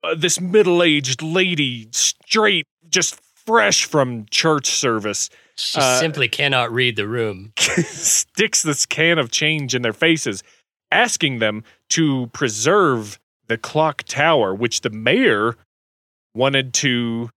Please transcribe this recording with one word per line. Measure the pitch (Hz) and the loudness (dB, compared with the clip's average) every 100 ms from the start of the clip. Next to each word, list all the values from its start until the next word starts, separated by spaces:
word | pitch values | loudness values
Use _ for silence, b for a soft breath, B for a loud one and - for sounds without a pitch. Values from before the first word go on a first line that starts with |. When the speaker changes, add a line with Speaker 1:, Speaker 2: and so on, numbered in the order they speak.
Speaker 1:
uh, | 170 165 | -4 -2
this | 170 - | 0 -2
middle-aged | 180 208 196 175 175 151 131 127 | 2 4 4 4 4 2 0 -6
lady, | 160 170 185 170 139 123 110 | -2 0 0 0 -2 -4 -8
straight, | - - - _ 220 214 185 151 _ 170 | -2 -2 -2 _ 0 2 0 -4 _ _
just | 165 - - _ _ - | -2 -2 -6 _ _ 0
fresh | 226 208 - - | 2 4 2 0
from | 156 131 120 104 | 0 0 -2 -6
church | - 160 156 127 | -2 0 0 0
service, | - 131 110 104 101 - b b b | -2 0 0 -2 -4 -6 b b b
Speaker 2:
She | - - | -6 0
Speaker 1:
uh, | 135 127 | 2 2
Speaker 2:
simply | 160 151 120 | 0 -2 -2
cannot | - 143 135 117 | 0 0 0 0
read | 117 127 110 | 0 0 0
the | 104 | -4
room. | 120 113 95 101 | -2 -4 -6 -12
Speaker 1:
<laughs> | - | -4
sticks | - - 165 - - - - - 220 - | -2 0 -2 -4 -2 0 -2 -2 0 0
this | 156 143 - | -2 -2 -4
can | - 160 170 | 0 2 2
of | 123 | 0
change | - 156 156 135 123 | -2 -2 -2 -2 -2
in | |
their | 120 | -2
faces, | 107 165 160 - 95 b b b _ _ | 0 2 2 -2 -6 b b b _ _
asking | 180 233 - 151 123 | 0 0 0 -2 0
them | 110 107 110 b _ | -2 -2 -10 b _
to | - 156 131 117 | 0 2 0 -4
preserve | - 139 107 120 202 180 123 107 - _ _ _ | -4 -4 -2 2 2 4 0 -4 -14 _ _ _
the | 113 | -6
clock | - 151 156 143 | -4 0 0 -2
tower, | - - 151 156 104 98 | -10 0 2 4 2 0
which | 117 - | -2 -2
the | 123 | -6
mayor | 110 113 190 254 107 110 113 _ _ _ _ _ _ _ | -4 0 2 4 2 0 -4 _ _ _ _ _ _ _
wanted | 110 131 139 131 - | 0 2 2 -2 -2
to | 147 123 117 117 117 | 0 0 -2 -4 -8